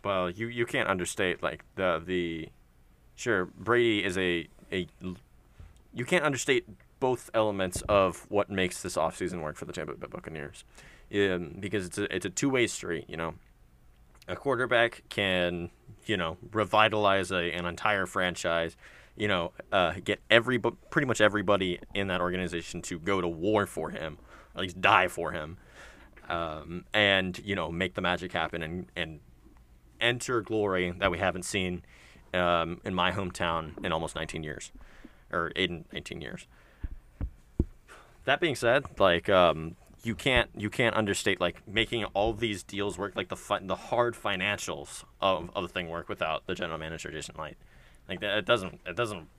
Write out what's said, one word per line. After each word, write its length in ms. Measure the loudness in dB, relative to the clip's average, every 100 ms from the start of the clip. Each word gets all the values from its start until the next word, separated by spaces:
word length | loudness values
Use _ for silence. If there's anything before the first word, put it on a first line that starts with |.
| 0
Well, 240 | 0 0
you, 180 | -2 -6
you 180 | -2 -2
can't 220 | 0 0
understate, 560 | 0 -2 0 0 0
like, 220 | -4 -4 -12 -2
the, 260 | 0 0 0
the, 420 | -2 -2 -4 -10 -16 -20 _ -20 -20 -20 -8
sure, 300 | 0 0 0
Brady 600 | -6 2 4 4 2 0
is 120 | 0
a, 300 | 2 0 -2 -16 -6
a, 160 | -4 -4 _ -10 -10 _ -20 _ -20 -20 -20 -14
you 120 | -10 0
can't 180 | 0
understate 420 | 0 -2 2 2 0 -20 _ _
both 280 | 0 0 -2
elements 480 | 0 2 0 -2 -4 2
of 360 | 4 4 0 -2
what 200 | 0 0
makes 320 | 0 0 -2
this 140 | -4 0
offseason 460 | -2 -2 -6 -4
work 160 | -6 -8
for 80 | -10
the 80 |
Tampa 220 | -8 -8 -10
Bay 120 | -12
Buccaneers. 560 | -12 -10 -10 -12 -14 -20 -20 -20 -20 -4
Um, 440 | 2 2 2 -4 -8
because 260 | -4 -4 -4
it's 120 | -4
a, 180 | -4 -2
it's 100 | -4
a 40 |
two-way 380 | 0 0 2 2
street, 380 | 0 -6 -6 -6
you 80 | -6
know. 160 | -6 -8 -20 _ -20 -20 -20 -20 -20 -20 -10
A 80 | -4
quarterback 680 | -2 0 2 4 2 0 -8
can, 600 | -2 2 2 2 -2 -8 _ -20 -16 -2
you 100 | -2
know, 220 | -2 -6 -6
revitalize 800 | -2 2 6 6 6 4 4 2
a, 200 | 0 0
an 140 | -2 -4
entire 400 | -2 0 2 0
franchise, 720 | 0 0 0 -2 0 -2 -8 -20 -20 -20 -4
you 100 | 0
know, 240 | 0 -2 -8 0
uh, 200 | 2 2 0
get 160 | -4 -4 4
every, 280 | 4 6 2
pretty 500 | 0 -4 -2 0 2
much 120 | 6
everybody 600 | 6 6 4 4 2 -2 -6
in 140 | -4 -2
that 140 | 0
organization 600 | 0 0 -2 -4 -6 -10
to 140 | -8 -6
go 220 | 0 0
to 60 | 0
war 380 | 0 2 2 0
for 240 | -4 -6
him, 300 | -6 -8 -10 -18 -20 -14
or 60 | -8
at 20 |
least 200 | -6 2
die 260 | 6 6 6
for 240 | 0 -4
him, 260 | -4 -8 -12 -18 -20 -20 -20 -20 -20 -6
um, 560 | -4 -4 -8 -10 -12 -2
and, 460 | 4 6 6 2 -4
you 120 | -4 -2
know, 160 | -2
make 240 | -2 -2 0
the 60 |
magic 300 | 0 -2 -2
happen 300 | -2 -2 -4
and, 240 | -6 -8 -8 -8
and 240 | -8 -8 -20 -20 -20 -20 -20 -20 -20 -4
enter 400 | -2 -2 -2 -2
glory 500 | 0 0 2 2 0
that 200 | 0 0
we 80 | 2
haven't 240 | -2 -2
seen, 380 | -4 -2 -2 -4 -10 -20 -20 -20 -4
um, 480 | 0 4 2 2 -4
in 100 | -4
my 180 | 0 2
hometown 600 | 0 -4 -2 -2 -2 -4 -8 -2
in 80 |
almost 220 | -2 -2 -6
nineteen 280 | -8 -8
years, 280 | -8 -10 -12 -18 -20 -20 -20 -20 -6
or 180 | -2 -2
in 360 | -2 -2 -2 -10
eighteen 260 | -12 -10 -10
years. 280 | -10 -12 -16 -20 -20 -12 -12 -12 -18 -10 -10 -10 -20 -4 -4 -4 -20 -20 -20 -8 0
That 160 | 2
being 140 | 2 2
said, 300 | 4 4 2 4
like, 300 | 6 6 8
um, 460 | 8 8 6 -4 -10 -20 -8
you 100 | -6
can't, 360 | -2 4 4 2 -2
you 140 | -4
can't 260 | 2 2 4
understate, 440 | 2 2 2 2
like, 260 | 0 -2 -4
making 380 | -2 0 -2 -2
all 280 | 0 0
these 280 | 0 -2 -4
deals 360 | -6 -4 -4 -4
work, 160 | -6 -4
like, 140 | -6
the 60 | -8
fi-, 240 | -2 -4
the 160 | -2 -6
hard 400 | -2 0 0 0
financials 880 | -4 -2 -2 -2 -4 -8 -8 -14 -18 0
of, 280 | 0 0 -2 -6
of 80 |
the 60 | -4
thing 200 | -6 -6
work 200 | -8 -8
without 360 | -4 -2 -4 -4
the 100 | -6
general 220 | -4 -6
manager, 320 | -8 -8 -8
Jason 260 | -10 -10 -10
Licht. 180 | -12 -12 -20 -20 -20 -20 -10
Like, 120 | -6
that, 180 | -2 -2
it 80 | 2
doesn't, 360 | 0 0 -10 -8
it 100 | -4
doesn't 320 | -4 -6 -14